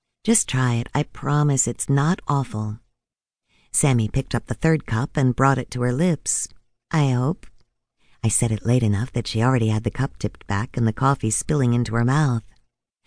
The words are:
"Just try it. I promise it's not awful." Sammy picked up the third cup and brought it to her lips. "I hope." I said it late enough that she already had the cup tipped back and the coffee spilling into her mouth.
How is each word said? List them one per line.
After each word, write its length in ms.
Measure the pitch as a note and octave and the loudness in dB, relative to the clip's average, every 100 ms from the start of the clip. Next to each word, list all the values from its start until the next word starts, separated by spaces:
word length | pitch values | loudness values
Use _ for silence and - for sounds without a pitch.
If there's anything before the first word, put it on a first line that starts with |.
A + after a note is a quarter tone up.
| _ _ | _ _
"Just 240 | - A3+ - | 0 0 0
try 260 | C3 B2+ | 0 0
it. 140 | A#2 A#2 | 0 -2
I 80 | C#3+ | -2
promise 640 | D3+ - C3 D3 D3 C3+ - | -4 -6 -2 2 2 2 -2
it's 220 | A#2+ - | -6 -2
not 300 | C#3 D3+ F#3 - | 0 2 -2 -2
awful." 520 | C#3+ C3 G#2+ G#2+ G#2+ _ _ _ _ _ _ _ _ _ | -2 -2 -4 -6 -8 _ _ _ _ _ _ _ _ _
Sammy 380 | - D3 B2 G#2+ | 0 2 2 2
picked 280 | C3+ - A#2 | -2 -2 -6
up 100 | - | -6
the 80 | |
third 320 | - E3 D#3 - | -2 0 0 0
cup 300 | A2+ C3+ - | -2 -2 0
and 200 | C3 A#2+ | 0 4
brought 220 | C3+ C3 | 2 2
it 120 | B2 | -2
to 100 | B2 | -4
her 100 | B2 | -2
lips. 560 | B2 F3+ D#3 - - - - _ _ - | 0 0 0 -4 -6 -6 -14 _ _ -4
"I 180 | D#3+ C#3 | 0 2
hope." 360 | B2 C3 F#3+ - - _ _ _ _ _ - | 2 0 -2 -10 -20 _ _ _ _ _ -4
I 60 | A2+ | -2
said 240 | - A#2 | 0 0
it 120 | A2 | -2
late 200 | A2+ B2 | 0 2
enough 280 | A2 G2+ B2 | 2 0 -2
that 140 | B2+ - | -6 -4
she 160 | A2 | 0
already 260 | B2 B2+ A2 | 2 2 2
had 140 | G#2+ | 0
the 60 | G#2+ | -2
cup 260 | - B2+ - | -4 -6 -4
tipped 300 | G#2+ - - | -8 -8 -6
back 300 | G2+ A#2+ - | -4 -4 -2
and 100 | A2+ | -2
the 60 | |
coffee 380 | G#2 C#3 C#3 A2 | 2 0 0 -2
spilling 440 | - - D3+ B2 | -4 -2 0 2
into 220 | A#2+ A2+ A2+ | 0 0 0
her 80 | |
mouth. 400 | A#2+ C#3+ D3 A#2 - - _ _ _ _ | 0 2 0 -2 -6 -20 _ _ _ _